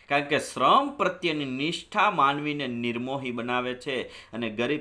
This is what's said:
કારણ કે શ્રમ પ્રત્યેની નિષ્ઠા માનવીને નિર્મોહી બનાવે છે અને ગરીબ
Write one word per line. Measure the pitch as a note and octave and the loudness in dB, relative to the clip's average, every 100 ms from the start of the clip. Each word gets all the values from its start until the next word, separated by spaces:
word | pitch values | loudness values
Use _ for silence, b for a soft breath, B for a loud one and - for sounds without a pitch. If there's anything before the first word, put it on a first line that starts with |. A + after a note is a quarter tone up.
| - | -2
કારણ | C#3+ | 0
કે | C#3+ C#3+ | 2 0
શ્રમ | - B2 C3+ A3+ C#4+ | 0 2 6 6 4
પ્રત્યેની | - F#3+ - E3+ D3+ | 0 -2 0 -2 -2
નિષ્ઠા | C3+ C3 D3+ E3+ - G#3 G3+ | -2 -4 -4 -4 -4 2 2
માનવીને | F3 C#3 C#3+ D3 D3 C3 | 4 4 2 -2 -4 -4
નિર્મોહી | A#2+ A#2+ A#2 B2+ C3+ B2+ | -2 -2 -2 -4 -4 -4
બનાવે | A#2+ A#2+ B2 B2 | -4 -2 -2 -2
છે | B2+ C#3+ B2+ | -4 -4 -4
અને | - - - A#2 A#2 | -6 -10 -12 -6 -4
ગરીબ | G#2+ B2 D3+ | -2 0 -2